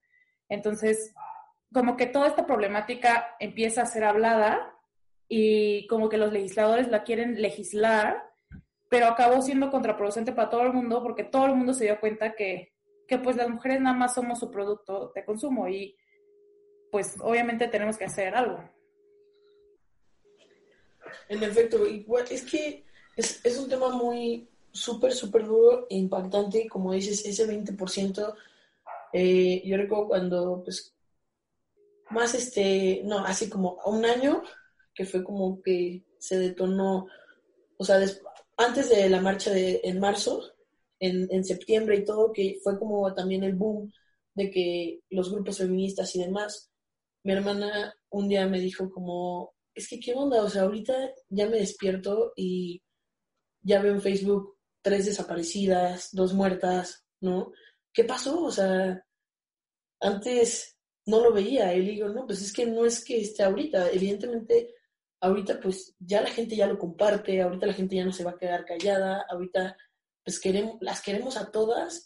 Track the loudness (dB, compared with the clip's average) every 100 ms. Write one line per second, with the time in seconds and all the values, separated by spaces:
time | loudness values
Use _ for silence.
0 | _ _ _ _ -8 -6 -4 -2 0 0
1 | -4 -14 -16 -18 -20 _ _ 0 2 0
2 | 0 2 2 2 0 0 0 -2 -4 0
3 | 2 2 0 -8 -10 -4 -2 0 -2 0
4 | 2 4 4 4 4 2 -4 -14 _ _
5 | _ _ -4 2 4 4 4 0 0 0
6 | 2 2 2 0 -2 2 4 4 2 0
7 | 0 -2 -2 -2 -2 -4 -6 0 4 4
8 | 2 -2 -8 _ _ -20 -20 _ _ 4
9 | 6 6 6 6 4 2 2 0 0 0
10 | -2 -2 -2 0 0 2 2 2 0 -2
11 | -2 -6 -2 2 4 4 2 2 0 2
12 | 0 -2 -4 -2 -4 -6 -10 _ _ _
13 | -4 -2 0 0 -2 -2 -2 2 2 2
14 | 0 0 -4 -4 -6 -4 -4 -4 -6 -8
15 | -8 -8 -8 -6 -2 -2 -2 -4 -8 -16
16 | _ _ _ _ _ _ _ _ _ -4
17 | -4 -4 0 0 0 0 0 0 -2 -4
18 | -6 -4 -2 0 0 -2 -12 _ _ _
19 | _ _ _ _ _ _ _ _ _ _
20 | _ _ _ _ _ _ _ _ _ _
21 | -20 -18 -8 -4 2 4 4 4 2 -2
22 | -2 -2 0 -6 -4 -4 -4 -8 -16 -20
23 | _ -4 -4 -2 -2 0 -2 0 0 0
24 | -2 -2 -4 -4 -8 _ _ -10 -8 0
25 | 0 0 0 0 4 6 8 6 2 -2
26 | 0 -2 -2 0 0 -2 -4 -4 -2 -2
27 | -2 -4 -2 -2 0 -2 -6 -6 -6 -4
28 | -4 -2 -6 -8 -16 _ _ _ -18 -18
29 | -4 2 4 6 4 2 0 0 0 0
30 | 2 0 0 0 0 -4 -6 -10 -12 _
31 | _ _ _ _ _ _ _ _ _ _
32 | -6 0 0 0 -2 0 2 4 2 0
33 | -2 -2 -2 -4 -4 -2 -2 -2 -2 2
34 | 2 2 2 0 -2 -16 _ _ _ -10
35 | -6 -4 -4 -4 -4 -2 0 0 -2 -6
36 | -16 _ -4 0 0 0 0 0 0 -2
37 | -4 -14 -20 _ _ _ _ -4 4 4
38 | 4 -4 -14 -20 -8 0 2 2 4 6
39 | 6 4 2 0 0 0 0 0 -2 0
40 | 0 0 -2 -4 -6 _ _ _ _ -6
41 | -2 0 0 -2 -2 -4 0 0 2 0
42 | 2 2 2 2 -2 -2 -4 -2 -2 -2
43 | -2 -2 -2 -2 -2 -2 -2 -4 -8 -16
44 | _ _ _ -6 -2 0 0 -2 -4 -8
45 | -6 -4 -4 -4 -6 -4 -2 0 -2 -4
46 | -4 -4 -4 -4 -6 -10 -20 _ _ _
47 | _ _ -2 0 0 -2 -4 -4 -6 -10
48 | _ -4 0 2 2 0 -2 -4 -8 -8
49 | -8 -6 -6 -8 -10 _ _ -16 -14 -10
50 | -6 -2 2 2 2 2 0 0 -2 -2
51 | -4 -10 -6 -2 0 0 -2 -2 -4 -2
52 | -2 -2 -2 -2 -4 -4 -6 -10 _ _
53 | _ _ _ _ _ _ 2 4 4 2
54 | 0 0 2 0 -2 -14 _ _ 0 2
55 | 0 -2 -4 -6 -4 -2 2 2 2 -2
56 | -6 -2 0 2 0 0 0 -2 -4 -12
57 | _ _ -4 -2 -4 -12 -20 _ _ 0
58 | 2 0 -2 -2 -2 0 2 2 0 -4
59 | -10 _ _ _ _ _ _ _ _ -4
60 | -2 0 0 2 2 0 -10 _ _ _
61 | 2 6 8 6 4 2 4 2 0 -2
62 | -4 -4 -6 -6 -6 -2 0 2 2 0
63 | -2 -2 -2 0 2 2 0 2 2 2
64 | 0 -2 -4 -4 2 2 2 -8 _ _
65 | _ _ 0 0 0 -4 -4 -6 -10 -16
66 | -2 0 0 -4 -4 0 0 0 -4 0
67 | 2 2 0 0 0 0 -2 -2 -2 -2
68 | -2 -2 -6 -6 -4 -4 -4 -4 0 0
69 | 0 -2 -6 -8 -4 -2 -4 -8 _ _
70 | _ _ -10 -4 -2 0 -2 -6 -8 -6
71 | -4 -4 -4 -6 -4 -2 0 -2 -4 -10